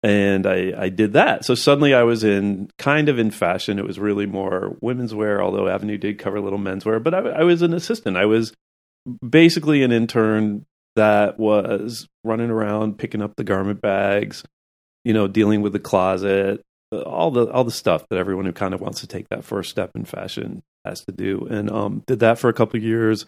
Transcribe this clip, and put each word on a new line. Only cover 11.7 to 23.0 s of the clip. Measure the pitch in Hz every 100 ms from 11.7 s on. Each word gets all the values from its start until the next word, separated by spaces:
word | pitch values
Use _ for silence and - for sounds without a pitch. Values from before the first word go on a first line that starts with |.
| 101 107 113 - _
running | 113 110 117
around, | 110 107 107 107 101
picking | 110 107
up | 104 -
the |
garment | 104 95 95 104
bags, | 104 98 101 101 104 - - _ _ _ _ _
you | 120
know, | 110 98
dealing | 101 104 107
with | 104
the | 104
closet, | - 98 92 92 98 98 98 98 _ _ _
all | - - - 165
the, | 123 113
all | 127
the | 120
stuff | - - 82 -
that | 95
everyone | 92 95 95
who |
kind | 82 98
of | 92
wants | 98 -
to | -
take | - -
that | 117
first | - 104 90
step | - 92 -
in |
fashion | - - 98 - - - - _
has | - - -
to |
do. | - 98 98 -
And, | 107 104
um, | 107 104 - -
did | 127
that | 113 117
for | 123
a |
couple | 113 110 117
of |
years | 110 113